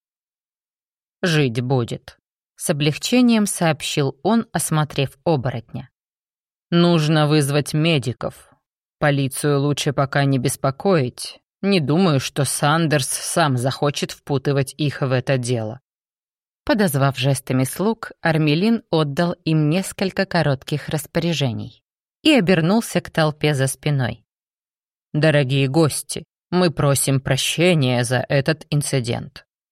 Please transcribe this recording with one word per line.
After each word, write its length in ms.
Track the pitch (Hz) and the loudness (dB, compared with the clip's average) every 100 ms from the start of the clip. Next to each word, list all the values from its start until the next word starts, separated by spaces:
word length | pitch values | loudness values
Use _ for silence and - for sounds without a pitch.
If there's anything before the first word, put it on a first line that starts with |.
| _ _ _ _ _ _ _ _ _ _ _ _ | _ _ _ _ _ _ _ _ _ _ _ _
"Жить 400 | 185 151 135 120 | 0 2 0 -2
будет", 580 | 123 131 113 135 - - _ _ _ - | -2 -2 -2 -8 -14 -20 _ _ _ -8
с 80 | - | -4
облегчением 760 | 147 147 - - 247 240 226 202 | -2 -2 -2 0 2 4 4 0
сообщил 760 | - 170 156 - 156 135 - | 0 -2 -2 -4 -2 -2 -2
он, 240 | 190 226 - | 0 0 -2
осмотрев 640 | 165 - 156 147 - 135 - | -6 -2 0 0 -2 -4 -4
оборотня. 680 | 175 147 120 120 - 131 135 _ _ _ _ _ _ _ _ | -2 0 -2 -8 -10 -14 -14 _ _ _ _ _ _ _ _
"Нужно 560 | 170 175 165 151 156 147 | 2 4 4 2 2 4
вызвать 480 | 156 139 147 143 | 2 2 -2 -2
медиков. 800 | 151 165 151 120 - - - _ _ _ _ _ _ | -2 0 0 -2 -6 -10 -10 _ _ _ _ _ _
Полицию 600 | 151 139 135 - 147 143 | 0 0 -2 -2 0 0
лучше 320 | 147 139 151 | 0 -2 -2
пока 320 | 139 135 143 139 | -2 -2 0 2
не 140 | 131 | 2
беспокоить. 1000 | 151 - 135 - 202 170 123 - - - _ _ | 0 -2 -4 -2 0 2 0 -6 -16 -16 _ _
Не 180 | 196 190 | 0 2
думаю, 400 | 135 160 185 135 | 2 2 4 2
что 240 | - - | -2 -4
Сандерс 640 | 127 - 147 165 160 147 - | -2 0 0 2 2 0 -2
сам 480 | - - 175 151 123 | -6 -4 0 0 0
захочет 560 | 127 - 147 - - | -2 -2 -2 -2 -6
впутывать 640 | - - 139 147 139 131 - | -8 -4 -2 0 0 -2 -2
их 240 | 147 - | -4 -2
в 80 | 135 | -2
это 240 | 127 135 135 | 0 0 -2
дело". 420 | 120 120 107 123 _ _ _ _ _ _ _ _ - | 0 -4 -4 -10 _ _ _ _ _ _ _ _ -2
Подозвав 520 | 226 190 135 139 131 | 2 2 2 0 2
жестами 460 | 135 135 - 131 | -2 -2 -2 -2
слуг, 480 | 131 - 208 220 - - | 0 -2 -2 -4 -10 -6
Армелин 640 | 165 156 151 151 220 226 - | -2 2 2 2 2 0 0
отдал 460 | 160 147 139 170 - 160 | -2 0 0 -2 -2 0
им 240 | 156 151 | 2 2
несколько 560 | 180 190 - 196 - 190 | 0 -4 -4 -4 -2 -2
коротких 640 | 175 151 131 - 151 - | 0 0 -2 -4 -8 -4
распоряжений 920 | 156 - 170 170 143 135 107 113 - _ _ _ _ | -6 -4 -4 -2 -2 -2 -4 -10 -16 _ _ _ _
и 100 | 311 | 2
обернулся 680 | 269 170 175 160 226 - 180 | 4 4 2 4 2 0 -4
к 100 | - | -2
толпе 440 | - 151 - 151 | 0 0 0 0
за 140 | 135 135 | 0 -2
спиной. 580 | - 151 139 113 - _ _ _ _ _ _ _ _ _ | -2 -2 0 -2 -6 _ _ _ _ _ _ _ _ _
"Дорогие 560 | 151 156 147 131 139 135 | 0 2 2 2 0 2
гости, 560 | 156 156 - - - - _ _ | 2 2 0 -8 -12 -12 _ _
мы 200 | 180 180 | 2 2
просим 500 | - 147 135 - 135 | 2 0 2 0 0
прощения 840 | 135 131 - - 180 160 127 123 | 0 -2 -2 2 2 4 2 0
за 220 | 120 127 - | 0 -2 0
этот 400 | 143 135 147 - | -2 0 -4 -4
инцидент. 760 | 147 - 139 113 117 - - - _ _ | -4 -2 -4 -2 -6 -8 -16 -20 _ _